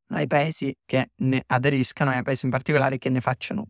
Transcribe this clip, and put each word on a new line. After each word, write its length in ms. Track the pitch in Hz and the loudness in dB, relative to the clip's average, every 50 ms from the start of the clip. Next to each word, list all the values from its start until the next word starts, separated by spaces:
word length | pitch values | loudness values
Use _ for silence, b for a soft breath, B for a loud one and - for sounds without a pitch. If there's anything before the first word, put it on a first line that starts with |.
| _ - | _ -6
ai 180 | - 156 147 | -4 -4 0
paesi 460 | 131 156 143 151 160 - - 143 135 - _ _ | 2 2 2 2 0 -2 -4 -6 -6 -6 _ _
che 260 | - 131 131 127 - _ | -2 0 0 0 -2 _
ne 280 | - 131 131 131 131 - | -2 0 2 2 0 0
aderiscano 640 | - 131 123 127 147 143 131 127 - - - 147 135 127 | 0 0 2 2 2 2 2 0 0 -2 -2 0 0 0
e 20 | |
ai 80 | 127 120 | 0 -2
paesi 220 | 131 135 - - | -2 -2 -2 -2
in 60 | 127 | -2
particolare 460 | 123 131 - - 151 139 135 135 135 | -2 -2 0 2 2 4 4 2 0
che 120 | 127 - 131 | 0 0 0
ne 100 | 131 127 | 0 0
facciano 460 | - 131 127 - - - - - - | 0 0 -2 -2 -4 -6 -6 -6 -6